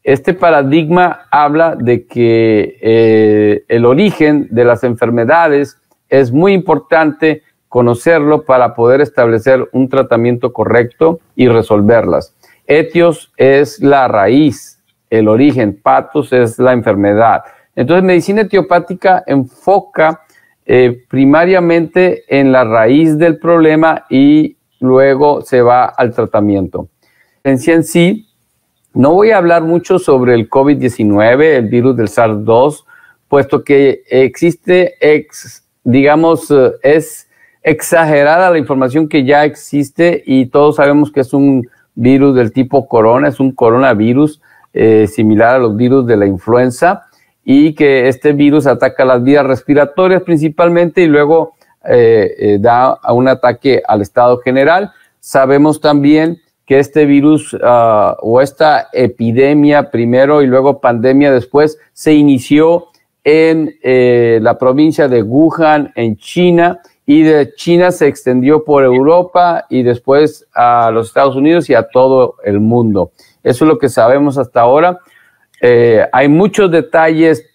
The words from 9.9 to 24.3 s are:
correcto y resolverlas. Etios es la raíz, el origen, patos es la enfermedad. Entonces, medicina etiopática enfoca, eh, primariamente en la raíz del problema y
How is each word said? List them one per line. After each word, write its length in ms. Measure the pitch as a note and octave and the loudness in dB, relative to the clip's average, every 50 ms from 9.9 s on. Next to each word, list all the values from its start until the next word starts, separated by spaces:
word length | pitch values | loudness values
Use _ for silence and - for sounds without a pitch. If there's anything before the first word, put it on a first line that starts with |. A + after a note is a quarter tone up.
| - C3+ B2+ - A#2+ A#2 A#2 B2 B2 A#2+ C3 B2 - | -2 -4 -2 0 -2 -2 0 -2 -2 -4 -6 -8 -4
correcto 680 | - G#2+ G2+ - A#2+ A#2+ A#2+ _ _ D#3+ E3 F3 - _ _ _ | -4 -4 0 0 0 -2 -2 _ _ -2 -2 -2 -4 _ _ _
y 140 | - B2+ A#2+ | 0 0 2
resolverlas. 840 | A2+ A#2 A2 - A2 G#2 G2+ G#2+ A#2 A2+ G#2+ F#2 D#2+ C#2+ - _ _ _ _ _ _ _ _ | 2 0 0 0 -2 0 2 2 2 2 0 -2 -4 -4 -6 _ _ _ _ _ _ _ _
Etios 680 | - C#3+ D#3 D3+ - - E3+ E3+ E3+ D3+ - - _ _ | 0 0 0 0 0 0 0 0 0 0 -4 -12 _ _
es 460 | - B2+ C3+ C#3 C#3 D3 C#3+ - - | 0 2 2 2 2 0 -2 -4 -2
la 260 | - C#3 C#3+ C#3 B2+ | 0 2 2 2 0
raíz, 760 | A#2+ A2 G#2 G2 G#2 B2 C#3+ D#3 C#3+ G2+ - - - _ _ _ _ _ _ _ _ | 0 0 0 0 2 2 2 0 0 -2 -6 -16 -20 _ _ _ _ _ _ _ _
el 180 | A2+ A2+ A2 | -2 0 2
origen, 500 | G#2+ A2 A#2 C#3 D3 B2 C3 A#2 G2+ F#2+ _ | 2 2 2 2 0 0 0 -4 -4 -6 _
patos 520 | _ C3 C3 C3+ C3 - - D#3 B2+ - | _ 0 0 0 -2 -4 -6 -6 -4 -2
es 260 | C3 B2 A#2+ A2+ A2 | 0 0 0 -2 -2
la 140 | - B2+ B2+ | 0 0 0
enfermedad. 720 | B2+ A#2+ G2+ A#2 G2+ G2+ G2+ G2+ G#2 G#2+ A#2 A2+ G2 - - - _ _ _ _ _ | 0 0 -2 -2 -2 -2 0 0 0 2 2 0 0 -2 -6 -12 _ _ _ _ _
Entonces, 280 | - B2+ B2+ E3+ F#3 F#3 | -6 -2 0 0 0 2
medicina 380 | F#3 F3+ F3 E3+ - G3 A3 G#3+ | 2 0 0 0 -2 -2 -2 -2
etiopática 800 | F#3 - F#3+ D#3 - F3 F3 E3+ - F#3 - - F#3+ F#3 - - | -2 -2 -2 -2 0 -2 -2 -2 -6 -14 -4 0 0 0 0 -2
enfoca, 920 | - C#3 C#3 B2+ - _ _ _ - G3 G3+ - - _ - D#3 D#3+ E3 - _ _ _ _ _ _ _ _ _ | -2 -4 -4 -4 -4 _ _ _ -2 -2 -2 -2 -6 _ -2 -2 -2 -2 -6 _ _ _ _ _ _ _ _ _
eh, 380 | - A#2+ B2 B2+ B2 A#2+ A#2+ _ _ | -2 0 2 2 0 -2 -6 _ _
primariamente 1120 | - C3 C3+ C3+ D3 D#3+ E3+ F#3 F#3+ F#3 F3 E3+ E3+ E3+ E3 D#3+ _ F3+ F#3 F3+ - - _ - | -2 0 2 2 2 2 2 2 0 0 0 0 0 -2 -2 -2 _ 0 0 0 -2 -6 _ -4
en 240 | - C#3 C#3 C3 B2+ | -2 0 0 2 2
la 100 | B2+ B2 | 0 0
raíz 540 | A2 A2+ A#2 A2 A2+ C3 D3+ E3 D#3+ D3+ | 0 0 0 2 2 2 2 2 0 0
del 200 | D3+ E3+ E3+ D#3 | 0 0 0 -2
problema 680 | D3+ - E3+ E3+ E3+ D#3+ D#3 D#3 D#3 D#3+ D#3+ D#3 - - _ | -2 -2 0 0 2 2 2 2 2 0 0 -2 -4 -6 _
y 460 | C3+ C3 C#3 C#3+ | 0 2 2 4